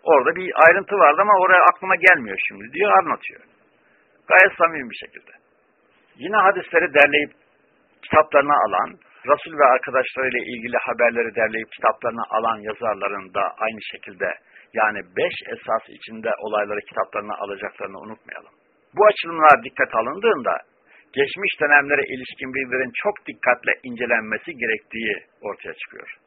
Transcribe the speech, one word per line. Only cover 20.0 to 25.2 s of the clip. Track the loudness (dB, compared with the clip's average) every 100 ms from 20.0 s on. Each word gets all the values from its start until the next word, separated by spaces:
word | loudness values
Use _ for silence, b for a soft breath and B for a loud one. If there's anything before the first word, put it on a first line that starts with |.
| -4 -2 -2 0 -2 -6 -8 _ b b b
geçmiş | -2 -2 -2 -6 -2
dönemlere | 2 2 2 -2
ilişkin | -2 -8 -14 -14 -10
bilgilerin | -8 -6 -4 -6 -4
çok | -6 -6 -14
dikkatle | -4 -2 0 -2 -6
incelenmesi | -6 -8 -2 -2 -2 -8 -8
gerektiği | -8 -6 -6 _ -8 -6 -6